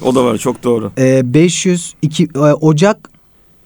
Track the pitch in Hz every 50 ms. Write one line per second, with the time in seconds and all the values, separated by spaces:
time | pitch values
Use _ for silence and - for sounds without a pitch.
0 | - 127 127 135 123 120 110 - - 131 120 - - 123 117 113 110 101 - -
1 | 131 131 131 131 127 123 123 156 170 180 - - - 190 180 175 - - - -
2 | 160 147 - - 165 - - - - 196 196 - 156 156 156 151 190 208 214 -
3 | - - _ _ _ _ _ _ _ _ _ _ -